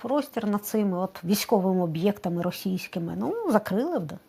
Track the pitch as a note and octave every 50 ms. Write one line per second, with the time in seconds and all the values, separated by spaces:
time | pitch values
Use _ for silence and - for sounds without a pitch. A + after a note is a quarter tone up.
0 | - A#3 C4+ D4 C#4 - - A#3 A3 G#3 G3+ G3+ G3+ - - G#3+ G#3 G3 F3+ F3
1 | F#3 F#3 - - - E3+ G#3 - - - A#3 G3 F#3 F#3+ F#3 F#3 F3+ E3 D3+ D#3+
2 | F3 G3+ G3+ G3+ - F3+ E3+ E3+ F3 F3 - - - G3 F#3 F#3 - - - F#3
3 | E3+ E3 E3+ F3+ A3 C#4 G#4 A#4 A4+ E4+ G#3+ G#3 G#3+ - F#3 G#3 C4 F4 E4+ A#3
4 | E3+ D3 - - -